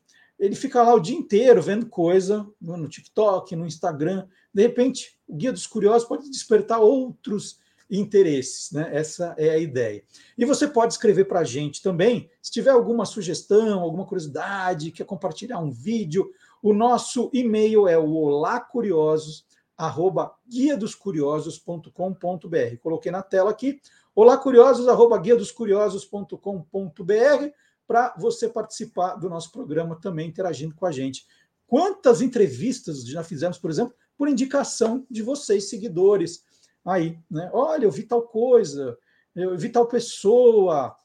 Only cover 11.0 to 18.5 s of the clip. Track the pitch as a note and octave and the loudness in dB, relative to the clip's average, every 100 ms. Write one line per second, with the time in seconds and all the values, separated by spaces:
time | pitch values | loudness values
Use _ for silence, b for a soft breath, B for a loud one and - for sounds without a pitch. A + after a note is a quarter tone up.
11 | A3+ F3+ G3 F#3 D#3 B2 D3 - G3 F3 | 2 2 0 -2 -4 -4 -8 -6 -4 0
12 | G3+ A3 - _ - - A#3 C4 G3 A#3 | 0 0 -4 _ -10 -2 4 4 4 0
13 | G3 - E3+ D#3 - G3+ A3 G3+ E3+ D#3+ | -4 -6 -8 -8 2 2 4 0 -4 -6
14 | F#3 F#3 D#3 C3+ F#3 G3 F#3 F3 D#3+ - | -8 -8 -8 -10 -8 -6 -4 -4 -6 -10
15 | G3 G3 F#3 D#3+ G3+ G#3+ D#3+ A#2 C#3+ A3+ | -12 -8 -8 -10 -10 -8 -8 -8 -4 -4
16 | F3 E3 - B B B G#3 G3+ A#3 A#3 | -2 -4 -4 B B B 0 2 4 2
17 | - B3+ A#3 B3 B3 G#3+ G#3+ A3 G3 E3 | 0 -4 -2 -2 0 2 4 4 6 4
18 | D#3 D#3+ D3+ C#3+ E3 | 2 0 0 0 0